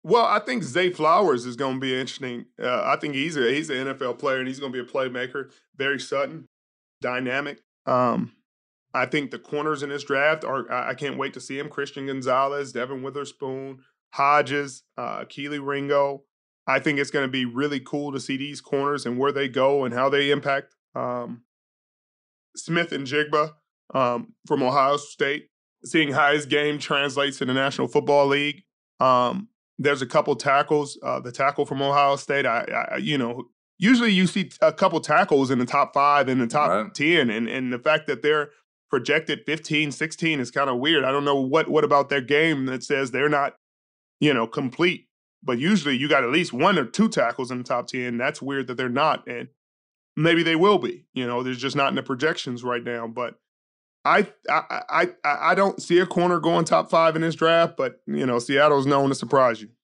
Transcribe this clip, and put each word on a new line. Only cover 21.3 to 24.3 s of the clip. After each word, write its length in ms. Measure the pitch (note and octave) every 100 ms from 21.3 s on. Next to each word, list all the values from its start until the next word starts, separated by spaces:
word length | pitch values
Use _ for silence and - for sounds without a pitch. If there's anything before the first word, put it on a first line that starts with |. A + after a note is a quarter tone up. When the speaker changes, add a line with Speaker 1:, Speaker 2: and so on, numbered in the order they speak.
| A#2+ _ _ _ _ _ _ _ _ _ _ _ -
Speaker 1:
Smith-Njigba, 960 | - E3 D#3+ C#3+ C3+ D3 D3 D3+ D#3 _ _ _ _
um, 400 | C3+ B2 A#2+ A#2